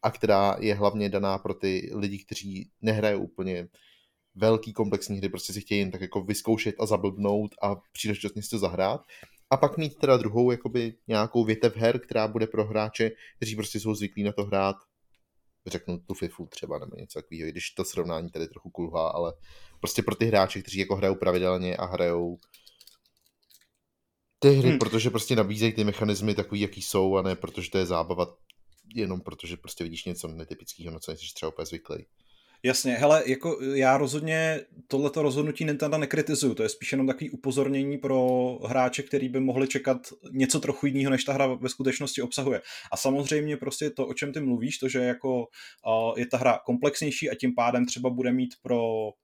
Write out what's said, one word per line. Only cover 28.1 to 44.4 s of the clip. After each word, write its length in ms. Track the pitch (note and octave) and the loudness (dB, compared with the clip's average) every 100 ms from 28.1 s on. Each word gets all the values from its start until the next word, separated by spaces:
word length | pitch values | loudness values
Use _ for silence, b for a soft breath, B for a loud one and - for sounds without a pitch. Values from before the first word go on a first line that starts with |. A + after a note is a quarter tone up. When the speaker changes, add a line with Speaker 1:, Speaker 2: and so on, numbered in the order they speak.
| F2 F2 - _ _ - _ - A#2 | 0 -2 -4 _ _ -20 _ -12 -6
Speaker 1:
jenom 260 | G2+ F#2 | -4 -4
protože 360 | - D#2+ E2+ E2+ | -8 -14 -12 -12
prostě 260 | - - | -12 -10
vidíš 220 | E2+ E2 - | -8 -8 -8
něco 220 | E2+ E2 | -8 -10
netypického, 640 | D#2+ E2 - - - E2 | -12 -12 -14 -16 -14 -14
na 60 | D#2+ | -12
co 120 | - | -12
nejsi 220 | D#2+ - | -12 -12
třeba 180 | - D#2+ | -8 -8
úplně 140 | - E2 | -8 -10
zvyklý. 400 | E2 - D#2+ - _ b b b b B2 | -12 -10 -12 -12 _ b b b b 0
Speaker 2:
Jasně, 280 | B2+ C3+ | 0 0
hele, 300 | A#2+ D3 D#3 B2 | 2 6 6 4
jako, 380 | C3 E3 D3+ C3+ | -2 -2 -4 -2
já 240 | C#3 C3 C3+ | 2 4 4
rozhodně 640 | C#3+ D3 D#3 D#3+ D#3+ D#3 - - - | 2 -2 -2 0 0 -2 -8 -20 -4
tohleto 340 | C#3 C#3+ C#3+ | 0 0 2
rozhodnutí 440 | D3 C3+ D3+ D3 D#3+ | 2 2 0 -2 -2
Nintendo 320 | C#3+ D3+ D#3 | 0 0 0
nekritizuju, 560 | C#3+ D#3 D3+ D3+ C#3 G#2+ | 0 0 0 2 2 2
to 80 | |
je 60 | A2 | -2
spíš 220 | - - | -2 -4
jenom 160 | C3+ C3+ | 0 0
takový 220 | B2+ - | 0 -4
upozornění 680 | B2+ C3+ B2+ C3+ C#3 C#3 C#3+ | -6 -4 0 0 0 -2 -4
pro 640 | C#3+ C3 B2+ B2+ B2+ B2 A2 | 0 2 4 2 0 -4 -2
hráče, 360 | B2+ B2+ B2+ | 2 2 0
který 260 | C#3 C#3+ C3 | -2 -2 0
by 100 | C3 | 0
mohli 280 | C3 B2+ C3+ | 0 2 0
čekat 300 | C3+ C3 B2 - - - | 0 0 -2 -2 -20 -10
něco 280 | C3 C3+ D3 | 0 2 2
trochu 260 | D3 - C#3+ | 0 0 0
jinýho, 260 | C3+ C#3 | 2 2
než 120 | C3 | 2
ta 100 | C3+ | 0
hra 140 | C3+ C3+ | 2 2
ve 220 | B2+ B2 | 0 -4
skutečnosti 520 | - C3+ B2+ C#3 - | -2 -2 0 -4 -4
obsahuje. 400 | B2 - C3 A2 B B B | -4 -2 0 -2 B B B
A 60 | - | -2
samozřejmě 600 | C3+ C3+ C#3 D3+ D3+ C#3+ | 2 2 2 0 0 -2
prostě 320 | C#3+ - D3+ | -4 -4 -4
to, 180 | B2+ B2+ | -2 -4
o 60 | |
čem 200 | C3+ C#3+ | -2 -4
ty 60 | |
mluvíš, 380 | C#3 | -2